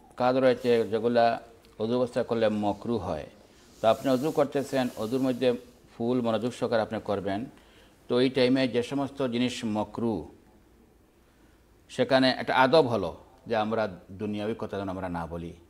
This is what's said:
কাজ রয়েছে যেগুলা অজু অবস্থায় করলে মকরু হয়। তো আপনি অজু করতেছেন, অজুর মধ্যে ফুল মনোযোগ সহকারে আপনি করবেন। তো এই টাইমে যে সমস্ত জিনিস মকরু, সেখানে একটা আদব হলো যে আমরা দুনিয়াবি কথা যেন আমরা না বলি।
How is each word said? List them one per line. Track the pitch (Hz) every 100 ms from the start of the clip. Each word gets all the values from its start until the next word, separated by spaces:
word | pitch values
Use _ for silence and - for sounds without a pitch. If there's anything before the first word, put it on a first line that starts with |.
| - -
কাজ | 123 131
রয়েছে | 131 123 123 117 104
যেগুলা | 110 117 120 117 117 - - - -
অজু | 110 123
অবস্থায় | 123 127
করলে | 113 117 110
মকরু | 107 104 101 113 117
হয়। | 90 78 - - - - - -
তো | 110
আপনি | 110 135
অজু | 127 156
করতেছেন, | 156 139 143 123 135 123 -
অজুর | 110 131
মধ্যে | 131 123 127 123 - - - -
ফুল | 117 127
মনোযোগ | 117 110 120
সহকারে | - 117 113
আপনি | 107 107
করবেন। | 104 98 95 98 135 - - - - _ -
তো | 123
এই | 131
টাইমে | 131 123 135 131
যে | 120
সমস্ত | 117 139 135 -
জিনিস | 131 117 123 120
মকরু, | 113 107 104 - 117 95 71 - _ _ _ _ _ _ _ _ _ _ _ _ _ _ -
সেখানে | - 127 131 131
একটা | - - -
আদব | 131 160 131
হলো | 113 85 76 - - -
যে | 110
আমরা | 110 113 104 87 -
দুনিয়াবি | 98 107 104 104 110
কথা | 107 98
যেন | 98
আমরা | 92 92
না | 85 82
বলি। | 85 85 78